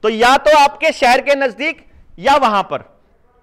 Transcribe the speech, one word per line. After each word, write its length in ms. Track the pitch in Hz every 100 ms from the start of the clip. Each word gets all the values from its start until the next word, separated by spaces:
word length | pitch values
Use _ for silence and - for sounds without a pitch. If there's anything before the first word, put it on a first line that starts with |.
तो 60 | 220
या 280 | 226 233 277
तो 200 | 294 302
आपके 340 | 285 285 311
शहर 300 | - 247 262
के 140 | 262 277
नजदीक 500 | 269 196 294 320 _ - - -
या 160 | 190 285
वहां 280 | 254 208
पर 360 | 185 139 - _ _ _ _ _